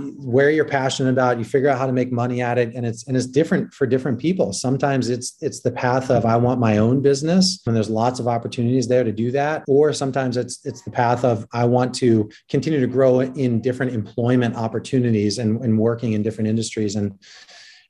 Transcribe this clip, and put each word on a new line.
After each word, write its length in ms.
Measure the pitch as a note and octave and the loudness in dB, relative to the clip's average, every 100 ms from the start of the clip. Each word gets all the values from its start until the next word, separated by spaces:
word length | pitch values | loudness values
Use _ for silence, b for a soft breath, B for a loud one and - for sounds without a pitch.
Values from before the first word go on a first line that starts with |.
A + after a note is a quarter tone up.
| C#3 - | -12 -10
where 340 | C3+ B2 C#3+ | 0 2 4
you're 140 | D#3 C#3+ | 4 0
passionate 440 | C#3 C3 - C3 | 0 -2 0 0
about, 300 | B2+ B2+ A#2 | 2 2 0
you 40 | |
figure 240 | A2 C#3 C#3 | 0 0 2
out 120 | B2+ | 0
how 80 | C3 | 0
to 40 | |
make 200 | B2+ B2+ | 0 -2
money 320 | B2 B2 B2 | -2 -2 -2
at 160 | A#2+ A#2+ | -2 0
it. 160 | A#2 B2 | -2 -2
And 100 | A#2+ | -6
it's, 220 | A2+ - | -6 -4
and 100 | B2+ | -4
it's 80 | B2+ | 0
different 480 | - E3 F#3+ - | 0 2 0 -2
for 140 | - B2+ | -4 0
different 320 | C3 D3 A#2+ | 0 0 -2
people. 340 | D#3+ F#3 F#2+ | -2 -2 -2
Sometimes 560 | F#2 B2+ C3 C#3 C3+ A2+ | -2 -2 0 0 0 0
it's, 260 | A#2+ - - | -4 -6 -8
it's 200 | D3+ - | -8 -4
the 100 | B2+ | -6
path 400 | A#2+ B2+ C3 C3 | -2 0 0 2
of, 160 | A#2+ A2+ | 2 4
"I 80 | A#2 | 2
want 220 | A#2+ B2+ | 2 2
my 180 | A2+ G#2 | 2 4
own 240 | A2 C3+ | 4 4
business," 580 | C#3 C#3 D#3 F#3 F#3 - - | 2 2 2 2 2 0 -2
and 100 | A2+ | 0
there's 140 | G#2+ | 0
lots 300 | A2 A#2+ B2+ | 0 0 0
of 80 | A#2 | -2
opportunities 600 | A#2 - - A#2+ B2+ A2+ | -2 -4 -4 0 0 2
there 160 | B2 | 2
to 80 | A2+ | 2
do 200 | G#2 A#2+ | -2 -2
that. 320 | C3+ D3 D#3 - | 0 -2 -4 2
Or 260 | C#3 D3+ | 4 4
sometimes 440 | D3 C#3 C3+ C3 B2 | 2 -2 -2 -2 -2
it's, 260 | A#2+ - | -6 -8
it's 200 | C3+ A2 | -12 -12
the 80 | - | -8
path 340 | A#2+ A#2+ A#2+ B2+ | 0 2 2 2
of, 220 | A2 A2 | 0 -4
"I 140 | A#2+ A#2+ | -2 2
want 300 | B2 B2+ B2+ | 2 0 0
to 340 | B2+ A2+ G#2+ B _ | 2 4 2 B _
continue 320 | C#3+ D3+ D3+ | -4 -2 0
to 60 | B2 | 0
grow 340 | B2+ C3 B2+ | 2 4 4
in 400 | B2+ D3 B2+ A#2 | 0 -2 -2 0
different 320 | B2+ B2 B2+ | -2 -2 -4
employment 600 | A#2+ G2+ - A#2+ B2+ A#2 A#2 | -4 -6 -4 0 2 0 -2
opportunities 840 | A2+ A2+ - C3+ A#2+ A2 G#2 G2+ | -4 -6 -2 0 2 2 0 0
and, 200 | A2 A2+ | -2 -2
and 160 | B2+ A2 | 0 2
working 340 | A2+ A#2 A#2 | 2 0 -2
in 80 | G#2+ | -2
different 260 | G#2+ G#2 G#2+ | -2 -2 -2
industries." 480 | A2+ A2 - G#2+ G#2 | -2 -4 -4 -4 -2
And, 220 | G2+ G2 B B B B B B B | -4 -6 B B B B B B B